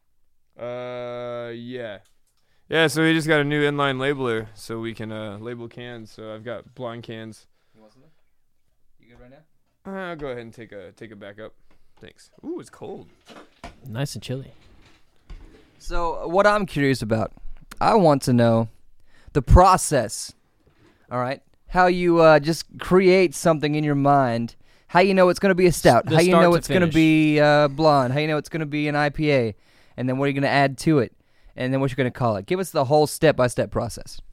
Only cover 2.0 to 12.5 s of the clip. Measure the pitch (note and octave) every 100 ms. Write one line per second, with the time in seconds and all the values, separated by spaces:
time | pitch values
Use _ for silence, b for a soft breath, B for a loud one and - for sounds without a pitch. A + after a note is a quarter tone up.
2 | _ _ _ _ _ _ - D3+ D#3+ C#3
3 | D#3+ D#3+ D3+ D#3 C#3+ D3 D3 C#3+ C#3+ C3
4 | C3+ C#3+ C3 A2+ G#2+ G#2 - A2+ A2+ A2+
5 | A2 A2 G#2+ G2+ A2+ A#2+ A#2 B2 B2 A#2+
6 | G#2+ - A2 A2 A2 A2 - - B2 A#2
7 | A#2 A2+ A2 G#2+ _ _ _ A2 A2 C3
8 | D3 _ _ _ _ _ _ _ _ _
9 | A2 A#2+ B2 C#3 D#3 _ _ _ - F#3+
10 | F#3 E3 C#3+ A#2+ A#2 A2+ G#2+ G#2 F2+ G2+
11 | A2+ G#2+ G2+ G#2 G#2+ - - - - _
12 | - - _ _ -